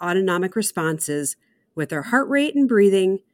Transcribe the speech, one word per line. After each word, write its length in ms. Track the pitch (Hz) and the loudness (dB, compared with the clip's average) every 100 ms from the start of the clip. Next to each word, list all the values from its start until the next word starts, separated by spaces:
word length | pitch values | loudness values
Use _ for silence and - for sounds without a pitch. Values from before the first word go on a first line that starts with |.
autonomic 540 | 175 185 190 175 185 220 | -2 0 0 0 -2 -2
responses 800 | 208 - 160 160 - 147 139 - _ _ _ | -4 -4 -4 -4 -6 -6 -6 -10 _ _ _
with 140 | - 147 | -8 -6
their 140 | 156 | -6
heart 260 | 226 247 269 | 0 0 2
rate 260 | 277 294 | 0 0
and 140 | 285 262 | 2 2
breathing, 520 | 214 202 196 190 196 _ | 6 6 4 2 -2 _